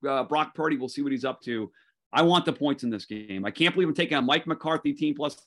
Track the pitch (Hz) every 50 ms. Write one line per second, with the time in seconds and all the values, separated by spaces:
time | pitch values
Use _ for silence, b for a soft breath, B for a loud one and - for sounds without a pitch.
0 | - 139 139 131 123 - 147 151 156 - - - 156 156 147 127 127 127 - 143
1 | 143 139 135 123 123 131 127 - - 123 120 113 107 92 b b b b b b
2 | _ _ - 135 165 170 180 175 - 165 - - 147 147 139 139 123 120 110 101
3 | - - 107 107 107 107 98 95 98 107 - - 160 175 170 185 180 165 143 -
4 | 170 147 151 139 123 127 143 165 - 165 156 - - 160 160 147 - 143 143 -
5 | 156 151 143 143 147 147 - - -